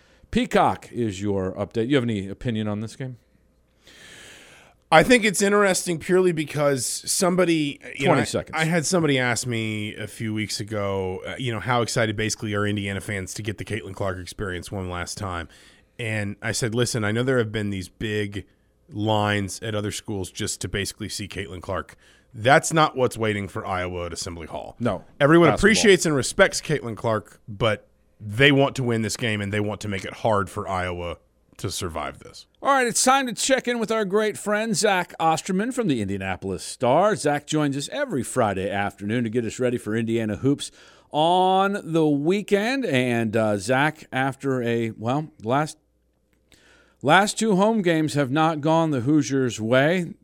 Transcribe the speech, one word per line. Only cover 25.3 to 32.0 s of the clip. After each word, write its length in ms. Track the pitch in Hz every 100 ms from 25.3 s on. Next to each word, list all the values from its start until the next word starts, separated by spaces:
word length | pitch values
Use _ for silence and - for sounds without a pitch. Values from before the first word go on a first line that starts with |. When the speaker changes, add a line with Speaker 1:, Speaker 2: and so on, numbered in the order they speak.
| 170 160
Speaker 1:
Basketball. 100 | 104 202
Speaker 2:
appreciates 340 | 214 220 180 170
and 100 | 143
respects 460 | - - 170 -
Caitlin 340 | - 147 117 104
Clark, 460 | 117 107 - - -
but 400 | 98 113 104 - _ _ -
they 300 | 107 107 143
want 240 | 139 139 -
to 80 |
win 180 | 120 113
this 160 | 107 -
game, 240 | 120 104
and 100 | 98
they 80 | 104
want 220 | 104 101
to 60 | 107
make 180 | 98 101
it 80 |
hard 340 | - 120 104 95
for 180 | 104 95
Iowa 480 | 92 90 87 87 85 _ _ _ -
to 140 | 98
survive 480 | - 90 78